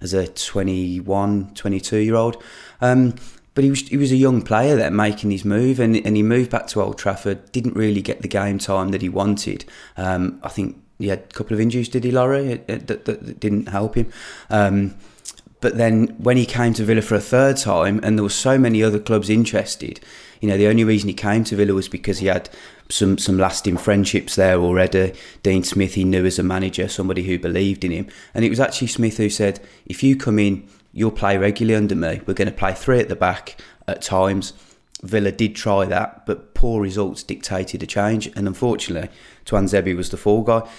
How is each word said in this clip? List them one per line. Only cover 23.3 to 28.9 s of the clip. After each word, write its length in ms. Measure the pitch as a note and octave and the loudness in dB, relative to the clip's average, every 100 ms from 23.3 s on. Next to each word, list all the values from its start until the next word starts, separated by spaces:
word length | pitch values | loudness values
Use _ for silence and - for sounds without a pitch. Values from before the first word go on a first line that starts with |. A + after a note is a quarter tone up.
| F#2+ | 2
lasting 400 | F#2+ - G#2 F2 | 2 0 -2 0
friendships 580 | - G2+ F#2+ G2+ - - | 2 2 2 0 -2 2
there 220 | F#2+ F#2 | 4 4
already. 560 | F2 F2+ F#2 F#2+ F#2+ - - - | 2 2 2 2 0 -4 -20 -4
Dean 220 | G2+ F#2 | 0 2
Smith, 300 | F2+ G2 F#2+ | 0 0 0
he 100 | G2 | 0
knew 220 | F#2 F#2 F#2 | 2 2 2
as 120 | - | 0
a 40 | |
manager, 460 | F#2 F#2 F#2+ F2+ F#2+ | -2 -2 -4 -4 -6
somebody 340 | - F#2 F#2 | -4 -4 -2
who 160 | F#2 F2 | -2 -2
believed 460 | F2+ F2 G2 G2 | -2 0 0 -2
in 60 | F#2 | -4
him. 160 | E2+ G2+ - - | -4 -8 -14 -8
And 100 | - | -2
it 60 | A#2 | 0
was 100 | G#2+ | 2
actually 280 | C3+ - | -2 -2
Smith 280 | A#2+ | -4